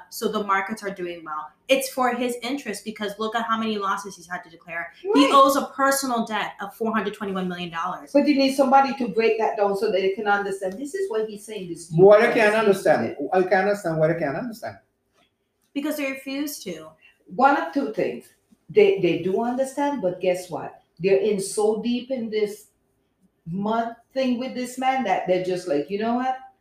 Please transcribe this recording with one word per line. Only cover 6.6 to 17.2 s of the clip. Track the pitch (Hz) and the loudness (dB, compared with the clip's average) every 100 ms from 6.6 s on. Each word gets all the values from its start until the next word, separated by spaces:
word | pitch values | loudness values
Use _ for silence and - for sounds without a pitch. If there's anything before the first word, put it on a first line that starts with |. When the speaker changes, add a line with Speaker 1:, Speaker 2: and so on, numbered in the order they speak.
Speaker 1:
of | 202 | -12
four | - 220 | -6 -2
hundred | 220 196 | -2 -4
twenty-one | 208 196 190 180 | -6 -6 -4 -6
million | 180 175 | -6 -8
dollars. | 165 180 - - | -6 -8 -8 0
Speaker 2:
But | 285 285 | 2 4
you | |
need | 269 269 | 4 2
somebody | 277 254 269 262 - | 2 4 6 4 0
to | 240 | -4
break | 196 226 220 | 0 2 2
that | 214 - | 0 0
down | 202 190 | 0 0
so | 220 | 0
they | 185 190 | 0 0
can | 214 208 | -2 0
understand. | 202 196 190 190 208 | 0 -2 -6 -6 -6
This | 285 | -10
is | 392 - | -6 -4
what | 220 220 | -4 -4
he's | 208 | -8
saying. | - 202 175 | -12 -12 -10
This | 165 - | -12 -4
Speaker 3:
What | 160 196 208 | 6 10 10
I | 233 | 8
Speaker 2:
this | 233 | 4
Speaker 3:
can't | 208 | 4
Speaker 2:
is | 220 | 4
Speaker 3:
understand, | 214 190 165 127 117 | 2 2 4 2 2
Speaker 2:
it. | - 143 | -4 0
Speaker 3:
I | 185 | 2
can't | 180 190 202 | 4 4 2
understand | 196 170 160 | 0 -2 2
what | 160 | 2
I | 165 | 2
can't | 147 160 | -2 -4
understand. | 247 220 117 - _ _ _ _ _ _ _ _ _ | -8 -10 -12 -14 _ _ _ _ _ _ _ _ _
Speaker 1:
Because | 277 302 302 | -6 -6 -4
they | 269 | -6
refuse | 269 269 277 294 - | -6 -8 -6 -6 -8
to. | 190 156 160 _ _ _ | -12 -12 -14 _ _ _